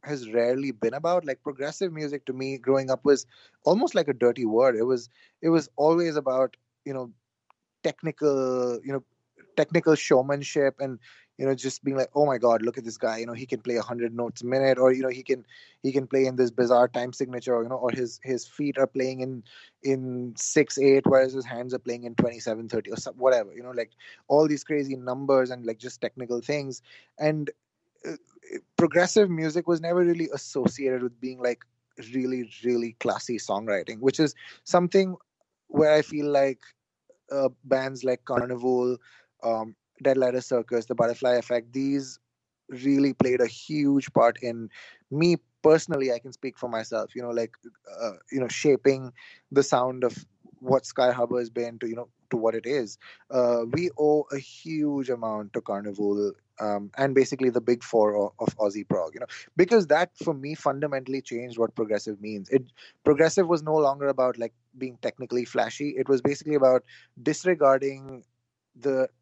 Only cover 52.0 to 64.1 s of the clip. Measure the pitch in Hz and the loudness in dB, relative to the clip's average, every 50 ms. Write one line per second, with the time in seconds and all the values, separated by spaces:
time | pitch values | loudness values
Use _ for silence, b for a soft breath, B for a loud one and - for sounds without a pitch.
52 | 120 _ _ _ _ _ - 117 110 113 110 113 - 117 143 143 120 101 - B | -12 _ _ _ _ _ -6 0 0 0 -2 -2 -6 -4 -4 -4 -4 -6 -10 B
53 | B B B B B B 139 127 123 120 120 117 117 117 123 156 175 180 - - | B B B B B B 0 0 2 2 2 0 -2 -2 -4 -4 -4 -4 -2 0
54 | 151 151 151 151 143 - 139 139 139 - - - - 160 160 156 147 147 143 139 | 2 4 4 2 0 -2 -8 -10 -10 -12 -20 -18 -12 -8 -4 -2 -2 -2 -2 -2
55 | 131 123 127 120 113 113 107 107 107 101 - 117 - - 104 98 101 104 101 101 | -2 -4 -4 -4 -4 -6 -4 -6 -8 -6 -8 -8 -6 -4 -6 -6 -6 -8 -6 -2
56 | 104 101 101 104 104 101 - _ _ _ _ - 107 104 104 101 101 101 - - | -2 0 0 0 -2 -4 -4 _ _ _ _ -8 -4 -4 -4 -4 -6 -8 -4 -2
57 | 135 139 131 135 131 - - 131 131 127 117 123 113 120 123 120 - - - 113 | -2 2 4 2 2 2 0 -2 -2 0 0 0 0 0 0 0 -2 0 2 4
58 | 107 107 104 104 101 104 _ - 113 107 - - 110 101 98 107 98 _ 101 95 | 4 4 2 0 -2 -2 _ -4 -4 -4 -2 0 -2 -2 -2 -4 -6 _ -2 -2
59 | 85 80 78 - 123 B B B B B _ - 185 185 233 226 185 143 147 160 | -2 -6 -8 -12 -14 B B B B B _ 2 2 6 6 4 4 4 2 2
60 | 175 175 _ - - 170 156 139 131 143 156 - - 151 135 139 151 147 139 135 | 2 0 _ -6 -4 -4 -4 -4 -6 -10 -10 -2 -2 -2 -2 0 -4 -4 -4 -6
61 | 131 127 135 135 127 - 123 117 123 127 120 113 117 110 _ - 117 104 107 104 | -6 -6 -8 -8 -6 -6 -8 -8 -8 -8 -2 -2 -2 -2 _ -4 -2 -2 -2 -4
62 | - 110 107 98 101 107 107 104 95 - 131 135 127 - B B B B B B | -4 -6 -10 -8 -8 -10 -8 -10 -6 0 0 0 0 0 B B B B B B
63 | _ 147 147 139 160 160 - - 185 165 175 160 151 156 156 156 151 139 139 139 | _ 2 4 6 4 4 4 2 2 2 0 -2 0 0 0 2 2 2 0 0
64 | 143 139 | -2 -2